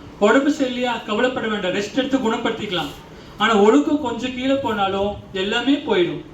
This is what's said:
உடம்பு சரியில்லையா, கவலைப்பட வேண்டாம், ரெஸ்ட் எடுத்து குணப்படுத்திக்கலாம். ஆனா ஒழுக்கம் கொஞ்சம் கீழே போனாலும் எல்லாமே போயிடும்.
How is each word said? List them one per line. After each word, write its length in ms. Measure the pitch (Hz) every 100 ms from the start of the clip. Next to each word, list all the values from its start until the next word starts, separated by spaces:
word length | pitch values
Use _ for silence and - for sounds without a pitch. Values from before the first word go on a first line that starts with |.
| - - 208
உடம்பு 240 | 262 285 -
சரியில்லையா, 340 | 254 247 247 226 -
கவலைப்பட 380 | 214 254 254 226
வேண்டாம், 220 | 208 180 196
ரெஸ்ட் 200 | 202 269
எடுத்து 180 | 262 269 220
குணப்படுத்திக்கலாம். 680 | 247 233 - 202 175 147 - - - - -
ஆனா 140 | 214 208 208
ஒழுக்கம் 380 | 277 311 294 247
கொஞ்சம் 300 | 226 254 254
கீழே 200 | 262 269 247
போனாலும் 440 | 208 196 196 208 202 - 190
எல்லாமே 320 | 196 233 247 294 -
போயிடும். 340 | 190 165 147 -